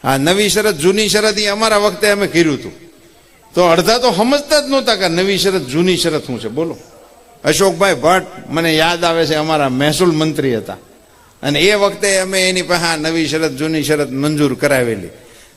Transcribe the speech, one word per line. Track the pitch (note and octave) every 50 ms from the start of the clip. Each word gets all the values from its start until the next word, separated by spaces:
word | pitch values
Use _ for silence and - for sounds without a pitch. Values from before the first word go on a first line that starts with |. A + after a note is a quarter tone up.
| -
આ | B2+ C3+
નવી | C3+ C#3 E3 F#3 G3+ G#3+ G3
શરત, | D#3 G#3 G#3 G#3+ G3
જૂની | C#3+ D3 F3+ G3+ G#3+ G#3+ G3+
શરત, | F3 G#3+ G#3 G#3+ G#3 G#3+
ઈ | G#3
અમારા | G3+ G3+ G#3 A3+ A3 G#3+
વખતે | G#3 G#3 G#3 F3+ - G#3 G#3
અમે | G3+ G3+ G3+
કર્યું | D#3 - E3+ E3+ D#3+ C#3
હતું. | A#2 - F#2+ - - - - - - - - _ _ _ _ _ _ - - -
તો | E3+ F3+
અડધા | E3+ E3 F3 E3+ - A3+
તો | B3 B3 B3
સમજતા | F#3+ F3 A3 B3 C#4+ C#4+ C#4+ - D#4 D4
જ | C#4+ C4
નહોતા | C#4 C4+ A3+ A#3+ A3
કે | F#3+ F#3+
નવી | F3 E3 F3 F#3 G3+ G3+
શરત, | F3 E3 G3 F#3 F#3
જૂની | C#3+ B2 C3 D#3+ F3 F#3 F3+
શરત | D#3 - E3+ D#3 D3 -
શું | - B2+ G#2+
છે. | G#2
બોલો, | G#2+ A2+ C#3+ E3 E3 C3 - - - - - - - - - - - - - -
અશોકભાઈ | C#3+ D#3+ - G3 G3 E3+ E3 G3 G3 F3
ભટ્ટ | B2+ C3 D#3+ F3+ F#3 - - - C#3 - -
મને | C#3+ D3+ C3+ E3 D#3+
યાદ | D#3 D#3+ E3 F3 E3+ F3
આવે | E3+ E3 E3 D#3+
છે, | C#3+ D#3+
અમારા | D3+ D3+ D#3+ D#3+ D3+ C#3+ C3+
મહેસૂલ | B2+ B2+ C#3+ D3 D3+ C#3+ F#3 F3
મંત્રી | D#3+ D3+ D#3 D#3+ D3 D3+ C3+ C3+ A#2+
હતા | A2 G2 - F#2+ - - - - - - _ _ - - - _ - -
અને | C3+ D3 C#3+
એ | E3 G3 G#3
વખતે | G3+ G3+ G3 E3+ - G#3 G3+ G3
અમે | F#3+ F#3 F#3+ F#3+ F#3+ F#3 F#3
એની | F#3 F#3
પાસે | F3 D#3 F3+ E3+ E3+
આ | E3+ E3
નવી | D#3 D3+ D#3+ E3 E3 D#3+
શરત, | C3+ C#3+ D#3+ D#3+ D#3
જૂની | C3+ C3 D3+ D#3+ D#3+ D#3 C#3
શરત | C#3+ D3+ D3 D3 B2
મંજૂર | B2+ C3+ C#3+ D3+ D#3 D3 D3 C#3 B2+
કરાવેલી. | - D3 C#3+ C#3 C3 B2 A#2 A2 G2 F2+ E2 - - - - - - - - _